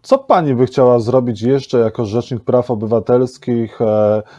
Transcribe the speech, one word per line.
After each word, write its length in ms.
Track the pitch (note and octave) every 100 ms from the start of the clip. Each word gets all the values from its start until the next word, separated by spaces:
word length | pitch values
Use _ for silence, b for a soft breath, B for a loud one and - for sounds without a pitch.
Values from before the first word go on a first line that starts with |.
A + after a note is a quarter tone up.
co 160 | - -
pani 380 | - G3 D3+ B2+
by 100 | B2
chciała 340 | - B2 A#2+
zrobić 420 | A2 B2+ B2 G#2
jeszcze 380 | A#2 C3+ - A#2+
jako 260 | A2 A#2 G#2+
rzecznik 380 | A2+ A2+ A#2
praw 280 | - B2 A#2+
obywatelskich? 1080 | G#2+ A2 A2+ - B2 B2+ - - A#2+ A2+ -
E, 420 | A2+ G#2+ G#2 G#2+ B